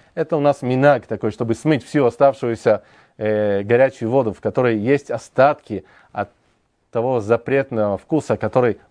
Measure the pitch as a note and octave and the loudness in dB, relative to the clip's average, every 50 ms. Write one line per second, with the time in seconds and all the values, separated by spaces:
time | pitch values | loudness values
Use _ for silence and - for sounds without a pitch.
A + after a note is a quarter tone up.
0 | _ _ - E3+ D#3+ - F3 D3+ C#3+ C#3+ C#3 - C#3 B2 B2+ B2+ C3+ D3 C#3+ B2 | _ _ -8 -8 -6 -4 -2 0 0 0 0 0 -2 -2 0 2 4 4 4 2
1 | - - A2+ G#2 - A2 G#2 - A#2+ A2+ A2+ - - D#3 D#3 B2+ - - - D3+ | 0 -6 -8 -4 -4 -4 -4 -4 -4 -4 -4 -2 0 0 0 0 -2 -2 -2 0
2 | C3+ A#2+ - - C#3+ C#3 C3+ - - A#2+ A2+ G#2+ - A#2 G#2+ G2 - _ _ _ | 0 0 2 4 2 2 2 2 -4 -6 -4 0 2 2 2 0 -2 _ _ _
3 | _ _ _ - G#2+ G#2+ G#2+ G#2+ G#2+ G#2 G2+ G2 G2+ G2+ A#2+ A#2+ C3 G2+ - - | _ _ _ -6 -4 -2 -2 0 0 0 -2 -2 0 2 2 4 4 2 0 -4
4 | A#2+ A2 B2 C#3 B2+ A2 F2+ - - C3 A#2 C3+ B2+ A#2+ A2+ G#2+ G2+ B2 C#3+ C#3 | -4 -2 0 0 0 -2 -4 -6 -6 -4 -2 0 0 0 0 0 0 0 0 0
5 | C#3 - B2 A2 - - - - C3 D3 D3 - _ - G#2+ F#2 - _ _ _ | -2 -6 -10 -10 -10 -4 0 2 2 2 2 -2 _ -10 -10 -10 -12 _ _ _
6 | _ _ - G#2 G2+ - _ _ _ _ _ _ _ _ _ _ _ _ - A#2 | _ _ -10 -10 -10 -10 _ _ _ _ _ _ _ _ _ _ _ _ -6 -4
7 | A#2 C3 C3 A#2+ G2+ G#2 A#2 A#2 - - C3+ C3+ C3+ C3+ B2 A2 G#2+ G#2 G2 F#2+ | -2 -2 -2 -2 0 0 -2 -2 0 -2 -2 -2 -2 -2 -2 -2 -2 -2 -2 -4
8 | - - D#3+ D3+ - - A#2 G2+ - G#2 - B2+ B2 A#2 G2 - _ _ | -6 -4 -4 -2 -2 -2 -4 -4 -2 -2 0 0 0 0 -2 -4 _ _